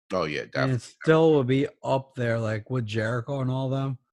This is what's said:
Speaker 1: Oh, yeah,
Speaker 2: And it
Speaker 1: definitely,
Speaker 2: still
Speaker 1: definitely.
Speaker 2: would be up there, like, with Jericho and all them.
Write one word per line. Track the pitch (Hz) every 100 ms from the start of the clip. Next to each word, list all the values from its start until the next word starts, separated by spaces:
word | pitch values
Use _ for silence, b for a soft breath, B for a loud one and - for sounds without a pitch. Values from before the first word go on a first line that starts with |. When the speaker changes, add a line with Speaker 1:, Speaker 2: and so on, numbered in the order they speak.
| -
Speaker 1:
Oh, | 92
yeah, | 80 71
Speaker 2:
And | 57
it |
Speaker 1:
definitely, | 135 139 127
Speaker 2:
still | - -
Speaker 1:
definitely. | - 160 160 151
Speaker 2:
would | 123
be | 135 139 -
up | 131 135 - -
there, | 120 117
like, | 113 107 104
with | 131 110
Jericho | 110 110 120 117 139
and | 127
all | 131 135
them. | 135 135 131 _